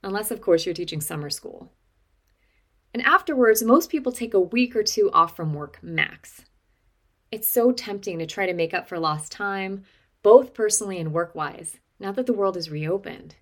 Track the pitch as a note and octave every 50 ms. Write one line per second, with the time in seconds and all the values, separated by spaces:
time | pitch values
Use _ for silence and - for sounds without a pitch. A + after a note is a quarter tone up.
0 | - G3+ F#3+ G3+ G#3+ - B3 G#3 - - F3 E3 E3 F#3 E3+ E3+ F3 E3 - D#3
1 | D3+ - E3 D3+ D3 C#3+ C#3+ - _ - - - - - _ _ _ _ _ _
2 | _ _ _ _ _ _ _ _ _ _ _ _ _ _ _ _ _ _ _ A#3
3 | - C#4 D#4+ F#4+ F#4+ - D#4 C4 B3 A3+ A3 A3 A#3+ A3+ A#3+ D#4+ E4 - - D#4
4 | B3+ B3 B3 - A#3+ A3+ A3+ G3 F#3 F3+ A3+ A#3+ B3 A#3+ B3 A3+ G#3+ G#3+ - -
5 | G#3 F#3+ - E3 E3 E3 - - E3+ D#3 D3+ D3 D3 D3 - - - E3+ E3 D#3+
6 | D3+ - - - - - - - - _ _ _ _ _ _ _ _ _ _ _
7 | _ _ _ _ _ _ - A3 A3 - - B3 A#3 B3 B3 B3 - G#3+ G3+ G3+
8 | G3 - F3+ E3 E3 D#3+ - - G3 F3+ F3+ E3+ E3 D#3+ - F3+ - - F#3+ E3+
9 | E3 D#3 D#3 D3+ D3+ - - - G3+ G3+ G3 G3 F#3+ F#3+ G3 G3 G3 _ _ _
10 | _ _ _ _ _ G3+ A3 B3+ C4 C4 _ - A3 G#3+ G#3+ - A3 G3 F#3+ F3+
11 | E3 D#3+ D3+ E3 F3 E3+ - D#3+ D3+ C#3+ - - - - - _ _ _ _ _
12 | G3+ G3 G3 A3+ B3+ B3 A#3 G3+ G3+ G3 F#3 F#3 E3 D#3+ D3+ D3+ D#3 D#3 F3 G3
13 | G3 F3 D#3 C3+ - D3+ - _